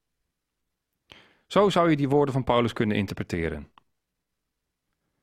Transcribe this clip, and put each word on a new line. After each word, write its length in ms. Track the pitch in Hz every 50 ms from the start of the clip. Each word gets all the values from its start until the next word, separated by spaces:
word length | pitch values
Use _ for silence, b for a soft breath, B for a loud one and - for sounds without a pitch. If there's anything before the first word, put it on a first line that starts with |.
| _ _ _ _ _ _ _ _ _ _ _ _ _ _ _ _ _ _ _ _ _ b b b b b b b b b
Zo 220 | - 185 208 202
zou 200 | - 180 170 170
je 60 | 156
die 140 | 143 143 131
woorden 240 | 139 147 147 139 123
van 100 | 135 120
Paulus 300 | - 123 120 120 113 -
kunnen 240 | - 123 107 104 104
interpreteren. 760 | 101 95 92 - 101 - - 87 82 80 78 76 73 - _ _ _ _ _ _ _ _ _ _ _ _ _ _ _ _ _ _ _ _ _ _ _ _ _ _ _ _ _ _